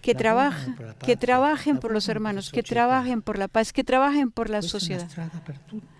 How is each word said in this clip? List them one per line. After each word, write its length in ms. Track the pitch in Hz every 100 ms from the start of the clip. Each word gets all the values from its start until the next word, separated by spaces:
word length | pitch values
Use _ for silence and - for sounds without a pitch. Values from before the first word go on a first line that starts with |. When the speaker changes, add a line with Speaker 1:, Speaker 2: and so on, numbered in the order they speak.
Speaker 1:
Que 100 | -
Speaker 2:
lavorino 60 | 247
Speaker 1:
trabaja-, 560 | 220 233 277 156 135 233
Speaker 2:
per 100 | 113
la 40 |
Speaker 1:
que 60 | -
Speaker 2:
patria, 180 | 262 240
Speaker 1:
trabajen 640 | 247 254 277 302 294 262
por 100 | 233
los 120 | 214
Speaker 2:
lavorino 20 | -
per 60 |
la 0 |
Speaker 1:
hermanos, 380 | 214 214 196 -
que 100 | 247
Speaker 2:
società. 140 | 226
Speaker 1:
trabajen 480 | 233 240 262 247 240
por 160 | 214 196
la 100 | 190
paz, 240 | 226 220
que 100 | -
trabajen 480 | 262 262 277 285 254
por 200 | 226 220
la 80 | 208
Speaker 2:
Questa 160 | 175 202
è 40 |
una 0 |
Speaker 1:
sociedad. 280 | 175 185 170
Speaker 2:
strada 320 | - 165 165
per 160 | - 139
tutti. 260 | - 214 -